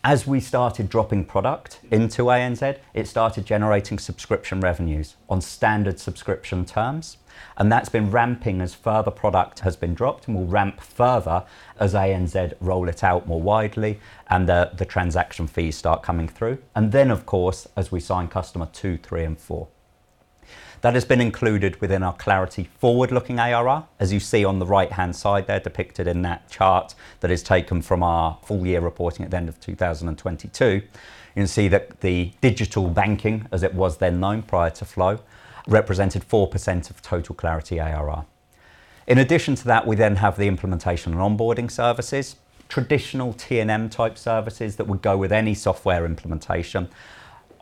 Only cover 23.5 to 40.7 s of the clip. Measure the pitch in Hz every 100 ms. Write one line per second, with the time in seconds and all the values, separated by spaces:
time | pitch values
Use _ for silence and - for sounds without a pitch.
23.5 | 120 123 143 160 - 95 101 - 113 98
24.5 | 98 90 98 90 95 90 87 104 101 92
25.5 | 98 92 - 101 - 87 87 87 85 -
26.5 | - 95 92 - - - - 90 87 -
27.5 | 92 85 90 - 90 87 82 82 78 -
28.5 | 104 90 87 85 - 87 - 85 92 82
29.5 | 80 - 87 90 76 82 78 - 82 -
30.5 | - 127 98 104 - - - - - 98
31.5 | - 101 98 - - 95 90 87 - 131
32.5 | 107 110 - 90 85 98 104 107 110 107
33.5 | 95 92 92 92 82 92 90 95 107 110
34.5 | 92 85 - - - 92 107 - - -
35.5 | - - 107 - 92 98 95 - 110 95
36.5 | 98 - 90 82 - - 90 85 90 85
37.5 | 80 78 82 78 78 73 76 78 _ _
38.5 | _ _ - _ - - 127 131 165 -
39.5 | 131 120 117 113 107 110 98 101 92 101
40.5 | 92 95